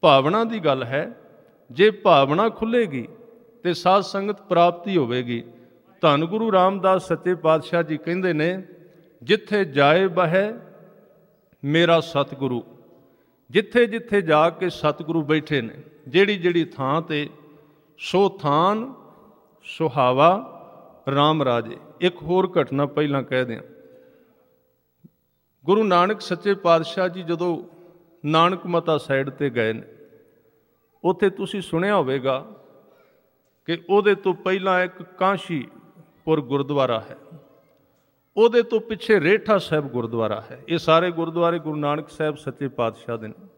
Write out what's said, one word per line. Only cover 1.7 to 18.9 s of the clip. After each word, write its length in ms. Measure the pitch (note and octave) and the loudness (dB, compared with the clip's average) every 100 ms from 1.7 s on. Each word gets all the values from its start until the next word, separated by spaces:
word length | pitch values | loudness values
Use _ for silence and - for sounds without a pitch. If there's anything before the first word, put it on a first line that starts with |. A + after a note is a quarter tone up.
ਜੇ 200 | A#2+ G#3 | 2 2
ਭਾਵਨਾ 580 | G3+ G3+ D#3 C#3 D#3 A3 | 4 4 6 6 2 -2
ਖੁੱਲ੍ਹੇਗੀ 580 | - A3 A#3+ G#3+ C3+ A2+ - - - _ _ | -2 -2 -2 -2 -4 -10 -16 -20 -20 _ _
ਤੇ 100 | F3 | -6
ਸਾਧ 280 | D#3+ F3+ F#3+ | -2 2 2
ਸੰਗਤ 400 | F#3 G3 G3+ G3+ | 0 -6 -6 -8
ਪ੍ਰਾਪਤੀ 560 | - F3 F3 E3+ - F#3 | -2 2 2 2 -2 0
ਹੋਵੇਗੀ। 460 | B2 B2 A#2+ A#2+ - - - _ _ _ | 0 -2 -4 -8 -8 -20 -20 _ _ _
ਧੰਨ 240 | D#3+ C#3+ E3 | 2 2 0
ਗੁਰੂ 260 | G#3+ A3+ | -2 0
ਰਾਮਦਾਸ 560 | F#3+ F#3 G3 F#3 F#3 F3+ | 4 2 2 2 0 0
ਸੱਚੇ 280 | D#3+ F3 F3+ | -4 -2 -2
ਪਾਤਸ਼ਾਹ 480 | D#3+ D#3+ - E3+ | 2 0 0 -4
ਜੀ 140 | D#3 D#3 | -2 -6
ਕਹਿੰਦੇ 360 | E3 F3 F#3 | -4 -4 -2
ਨੇ, 300 | D#3 D#3+ F#3 F#3 - - _ _ _ | -2 -2 -4 -10 -20 -20 _ _ _
"ਜਿੱਥੇ 420 | A#2+ G#3 - G#3 F#3 | 0 0 0 -4 -2
ਜਾਏ 420 | C#3 C#3+ E3 F#3+ | 4 4 4 2
ਬਹੈ 460 | E3+ E3+ F3+ G#3 A#3 - - - _ _ _ _ _ _ _ | 0 0 2 0 -6 -18 -20 -20 _ _ _ _ _ _ _
ਮੇਰਾ 360 | C#3 D#3 E3+ E3 | -2 2 4 4
ਸਤਿਗੁਰੂ।" 640 | - C#3 C#3 C3 C3 B2 - - _ _ _ _ _ _ _ | 2 -4 -4 -4 -4 -4 -8 -20 _ _ _ _ _ _ _
ਜਿੱਥੇ 360 | D3+ G#3 A#3+ A#3+ | -2 2 2 2
ਜਿੱਥੇ 360 | A3+ A#3 G3+ | 0 -2 -2
ਜਾ 280 | E3 D3+ E3 | 2 4 4
ਕੇ 200 | E3 F#3 | 0 -6
ਸਤਿਗੁਰੂ 520 | E3+ D3+ D3+ D3+ E3 | -2 -2 -2 -4 -2
ਬੈਠੇ 400 | D3 D#3 D3+ D3 | 0 0 0 -4
ਨੇ, 120 | A2+ - - _ - | -4 -12 -20 _ -2
ਜਿਹੜੀ 300 | D3+ G3+ G#3 | 2 2 2
ਜਿਹੜੀ 280 | E3+ E3+ D#3+ | 0 0 -2
ਥਾਂ 360 | - C3 D3+ | -4 -2 -2
ਤੇ, 280 | E3 D3+ D3 - - - _ _ _ _ | -2 -6 -6 -12 -20 -20 _ _ _ _
"ਸੋ 320 | - F3+ G3 | -4 2 2
ਥਾਨ 640 | F#3+ D3 D3 F3+ G#3+ B3+ | 0 -2 2 2 -2 -6